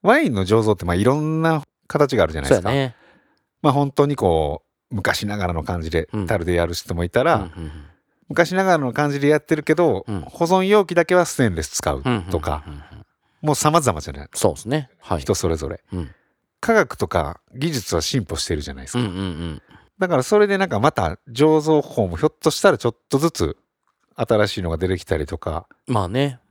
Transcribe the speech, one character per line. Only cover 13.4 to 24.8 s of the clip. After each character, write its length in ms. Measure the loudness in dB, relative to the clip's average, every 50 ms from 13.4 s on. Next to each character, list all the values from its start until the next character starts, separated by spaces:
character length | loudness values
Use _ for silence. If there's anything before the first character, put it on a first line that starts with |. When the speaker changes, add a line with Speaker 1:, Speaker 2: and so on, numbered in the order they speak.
| -2
Speaker 1:
も 100 | -2 -2
う 20 |
様 260 | 2 2 4 4 4
々 200 | 4 4 0 0
じ 100 | -6 -10
ゃ 20 | -12
な 120 | -14 -16
い。 40 | -14 _
Speaker 2:
そ 160 | 0 0 0
う 40 | 0
で 60 | 0
す 80 | -6 -4
ね。 220 | -4 -4 -4 _ _ _
は 200 | _ -6 -4 -4
い。 20 |
Speaker 1:
人 160 | -2 -2 -2
そ 120 | -2 0 -2
れ 60 | -2
ぞ 140 | -2 -4 -8
れ。 160 | -10 -12 _ _ -8
Speaker 2:
う 60 | -8
ん。 120 | -8 -8 -12 _ _ _ _ _ _ _ _ _
Speaker 1:
科 140 | -2 2 4
学 220 | 4 2 2 -2
と 100 | -6 -6
か 340 | -2 0 -2 -2 -2 -6 -12 _ _ -10
技 160 | -6 -4 -4
術 240 | -4 -4 -4 -2 -2
は 60 | -2
進 240 | -2 0 -2 -4 -4
歩 100 | -4 -6
し 120 | -8 -4
て 100 | -4 -4
る 60 | -4 -4
じ 80 | -8
ゃ 40 | -12
な 60 | -12
い 40 | -12
で 40 | -6
す 60 | -4
か。 40 | -4
Speaker 2:
う 40 | -4
ん 40 |
う 40 | -4
ん 40 | -4
う 60 | -6 -6
ん。 400 | -6 -6 -6 -8 -8 -10 -12 _ _ -20 -20 _ _ _ _
Speaker 1:
だ 100 | -2 0
か 80 | 2
ら 80 | 0 2
そ 120 | 4 4 4
れ 100 | 4 4
で 100 | 4 0
な 80 | 0
ん 20 | 0
か 120 | 0 2
ま 100 | 2 2
た 280 | 2 2 -2 -2 -4 -6 _ -16
醸 300 | 0 2 4 4 4 4
造 200 | 4 4 2 2
法 280 | 2 0 -2 -2 -2 -2
も 80 | -2
ひ 80 | 0 -2
ょ 40 | -2
っ 60 | -2 _
と 100 | -2 -2
し 100 | -2 4
た 120 | 4 2 2
ら 60 | 4
ち 80 | 0
ょ 20 | -4
っ 80 | -4 _ _ _
と 100 | -2 0
ず 120 | 0 0
つ 260 | -2 -2 -4 -4 -4 _ _ _ _ _ _ _ _ _ _ _ _
新 300 | -8 -2 0 2 2 2 0
し 100 | 0 -6
い 40 | -4
の 80 | -4
が 60 | -4
出 120 | -2